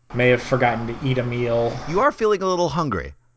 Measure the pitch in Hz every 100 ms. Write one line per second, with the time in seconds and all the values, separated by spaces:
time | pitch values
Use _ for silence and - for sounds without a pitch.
0 | - 123 123 120 - 131 123 113 117 117
1 | 139 127 120 120 120 117 117 123 143 175
2 | 277 302 220 202 190 180 170 151 151 95
3 | 67 - _